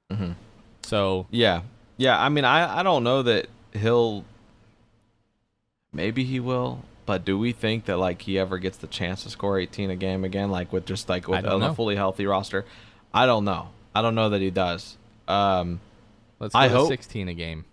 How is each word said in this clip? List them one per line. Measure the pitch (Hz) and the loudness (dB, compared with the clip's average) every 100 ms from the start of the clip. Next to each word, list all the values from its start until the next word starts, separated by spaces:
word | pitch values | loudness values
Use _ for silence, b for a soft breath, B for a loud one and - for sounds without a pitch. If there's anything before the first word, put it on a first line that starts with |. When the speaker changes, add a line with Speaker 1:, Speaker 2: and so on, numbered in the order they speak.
| - | -10
Speaker 1:
Mm-hmm. | 104 90 87 - - - - | -6 -4 -6 -14 -20 -20 -18
Speaker 2:
So | - 107 98 95 92 | -2 0 2 0 -2
Speaker 1:
Yeah. | 117 110 85 87 - - - | 2 2 2 -4 -16 -16 0
Yeah, | 131 101 | 2 4
I | 131 | 4
mean, | 147 | 4
I, | 131 151 170 117 | 4 4 2 0
I | |
don't | 190 151 | 2 2
know | 117 135 | 2 2
that | 123 110 - - - | 4 2 0 -10 -12
he'll, | 107 110 120 117 104 - - - _ _ _ _ _ _ _ _ _ _ _ _ _ _ | -2 2 4 2 -2 -10 -20 -20 _ _ _ _ _ _ _ _ _ _ _ _ _ _
maybe | 71 98 120 | -6 -4 -2
he | 127 131 | -2 -4
will, | 123 127 123 123 - - - | -2 -2 -2 -6 -14 -10 -4
but | 95 | -2
do | 87 98 | 0 0
we | 117 | 0
think | 117 110 110 | 0 -2 0
that, | 101 92 | -2 0
like, | 92 90 | 0 -2
he | - 95 | -2 0
ever | 95 92 | 0 -2
gets | 92 - | -4 -8
the | - | -10
chance | - 87 95 | -6 -6 -6
to | - | -10
score | - 101 95 | -6 -2 0
eighteen | 90 - 98 | -2 -4 -6
a | 92 | -4
game | 95 95 | -2 -2
again, | 95 98 101 | -2 -2 -2
like, | 90 87 | -2 -2
with | 92 - | -4 -4
just, | 95 - | -6 -4
like, | 92 92 | -4 -2
Speaker 2:
I | |
Speaker 1:
with | 95 | -2
Speaker 2:
don't | 95 98 | 0 0
Speaker 1:
a | 98 | 0
Speaker 2:
know. | |
Speaker 1:
fully | 143 113 101 | 0 -2 0
healthy | 95 95 101 | -2 -2 0
roster? | 95 101 98 - B B B _ | 0 -2 -6 -6 B B B _
I | 107 127 | 2 4
don't | 113 | 4
know. | 101 82 90 - - | 0 -2 -6 -16 -4
I | 107 | 0
don't | 117 113 | 0 2
know | 110 | 2
that | 104 | 2
he | 95 | 0
does. | 92 90 87 - - - - - | 0 0 -2 -8 -20 -20 -12 -2
Um, | 98 101 92 87 87 - - - _ _ _ | 2 4 2 0 -6 -10 -20 -20 _ _ _
Speaker 2:
Let's | 107 | -2
go | 120 | 4
Speaker 1:
I | 131 | 6
Speaker 2:
to | |
Speaker 1:
hope. | 120 160 | 6 2
Speaker 2:
sixteen | 131 - 107 92 | 0 -6 -8 -6
a | |
game. | 85 82 80 87 | -6 -8 -10 -14